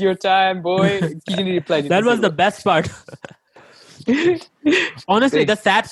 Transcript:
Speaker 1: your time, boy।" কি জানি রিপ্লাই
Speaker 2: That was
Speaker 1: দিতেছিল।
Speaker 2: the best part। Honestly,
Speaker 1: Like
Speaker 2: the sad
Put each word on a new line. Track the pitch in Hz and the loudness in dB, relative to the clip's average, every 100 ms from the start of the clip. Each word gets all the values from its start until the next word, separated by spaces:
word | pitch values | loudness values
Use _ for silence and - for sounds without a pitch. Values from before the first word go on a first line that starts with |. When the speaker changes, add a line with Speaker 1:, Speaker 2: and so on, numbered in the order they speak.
| 190 | 0
Speaker 1:
your | 185 196 | 0 0
time, | 190 190 185 170 | 2 0 -2 -2
boy।" | 185 180 196 165 156 - | 0 0 0 -4 -6 -8
কি | |
জানি | 185 190 | -4 -2
রিপ্লাই | 175 - 160 | -4 -2 -2
Speaker 2:
That | 143 180 226 | 0 0 2
was | 233 | 0
Speaker 1:
দিতেছিল। | 202 | 0
Speaker 2:
the | 156 | 0
best | 190 - 202 | -2 0 0
part। | 160 - - - - - - _ - - - - - - 269 339 330 - _ 294 359 - - - | 0 0 -8 -20 -20 -20 -20 _ -20 -20 -20 -20 -10 -2 0 2 0 -4 _ 0 0 -2 -8 0
Honestly, | 202 269 302 | 2 4 2
Speaker 1:
Like | 151 | 2
Speaker 2:
the | 214 208 | 0 2
sad | 202 220 | 0 2